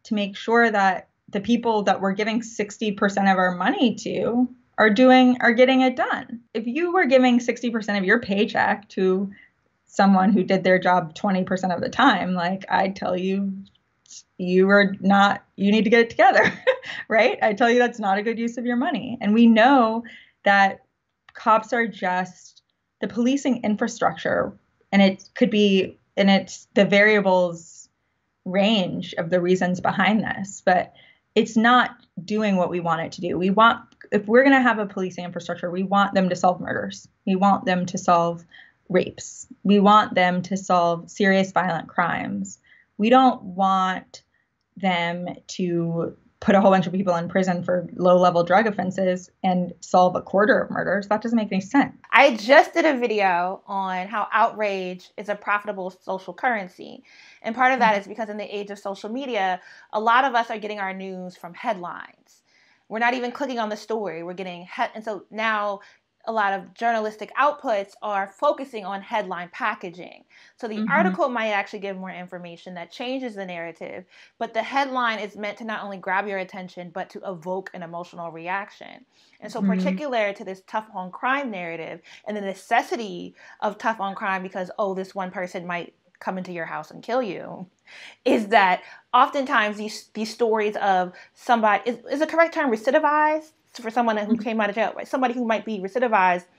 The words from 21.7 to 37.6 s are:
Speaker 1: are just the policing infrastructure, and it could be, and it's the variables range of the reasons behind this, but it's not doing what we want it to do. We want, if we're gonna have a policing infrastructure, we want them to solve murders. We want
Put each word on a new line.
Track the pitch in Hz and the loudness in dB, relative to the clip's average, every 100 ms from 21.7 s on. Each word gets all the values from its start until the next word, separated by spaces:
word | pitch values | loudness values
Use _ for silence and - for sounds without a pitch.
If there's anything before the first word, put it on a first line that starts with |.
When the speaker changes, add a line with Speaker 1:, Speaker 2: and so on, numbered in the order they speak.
Speaker 1:
are | 240 226 | -2 -2
just | - 185 185 185 - - _ _ _ _ _ | -4 -4 -2 -4 -10 -20 _ _ _ _ _
the | 202 | -8
policing | 226 240 269 277 240 | -2 0 0 0 -2
infrastructure, | 214 208 233 - 180 170 175 175 - - _ _ _ | -2 -2 -2 -2 -2 -2 -2 -2 -2 -6 _ _ _
and | 196 | 4
it | 196 190 - | 4 2 -8
could | - 247 | -2 0
be, | 208 208 190 - - _ - | 4 4 2 0 -6 _ 0
and | 196 | 4
it's | 190 185 - - - | 2 0 -12 -4 2
the | 185 | 4
variables | 202 208 214 190 185 180 170 - - - _ _ _ _ _ 190 | 6 4 4 4 2 2 -2 -14 -20 -20 _ _ _ _ _ -4
range | 185 202 220 175 180 - - | 0 2 2 0 -4 -8 -8
of | 165 | -2
the | 180 | 0
reasons | 175 185 180 180 | 2 2 0 -2
behind | 185 - 185 220 | -2 0 2 2
this, | - - 196 - | -2 -6 -10 -4
but | - 180 - _ _ _ _ | 0 0 0 _ _ _ _
it's | 208 233 233 | -2 0 2
not | 233 247 220 - _ - | 4 4 2 -4 _ -16
doing | 170 214 214 190 | -6 -2 0 2
what | 170 | 0
we | 175 | -2
want | 165 160 | -2 -4
it | 160 | -4
to | - | -8
do. | 175 165 | -6 -2
We | 185 | 0
want, | 196 226 - - _ - | 4 4 4 -4 _ -4
if | 208 202 | -4 2
we're | 233 277 | 6 8
gonna | 269 | 8
have | 247 214 | 4 2
a | 202 | -2
policing | - 185 180 175 | -4 -6 -6 -10
infrastructure, | 175 - 175 180 | -10 -8 -8 -6
we | 180 | -4
want | 190 196 196 | 0 2 2
them | 196 185 | 2 0
to | 175 | 2
solve | 180 180 | 2 0
murders. | - - 196 - - _ - | -2 -4 -6 -10 -18 _ -2
We | 190 | 2
want | 196 190 | 2 2